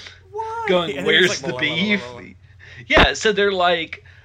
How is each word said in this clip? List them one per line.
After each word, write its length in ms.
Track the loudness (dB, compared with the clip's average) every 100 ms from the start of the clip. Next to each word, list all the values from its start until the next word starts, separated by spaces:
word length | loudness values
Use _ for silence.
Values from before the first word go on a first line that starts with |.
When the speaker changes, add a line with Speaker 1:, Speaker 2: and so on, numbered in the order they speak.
| -20 -20 -14
Speaker 1:
Why? 340 | -10 -8 -6 0
Speaker 2:
Going, 280 | 0 0 -4
Speaker 1:
And 80 | 2
then 60 | 4
he's 120 | 4
Speaker 2:
"Where's 160 | 0
Speaker 1:
like, 80 | -6
Speaker 2:
the 60 | -4
Speaker 1:
"Blah, 20 |
blah, 80 | -4 -2
blah, 0 |
Speaker 2:
beef?" 260 | 0 -2
Speaker 1:
blah, 160 | -4 -14
blah." 80 | -18 -20 -20 -20 -20 -16 0
Speaker 2:
Yeah, 260 | 4 4 2
so 180 | 0
they're, 180 | 2 2
like, 540 | 2 2 2 -2 -12 -18 -20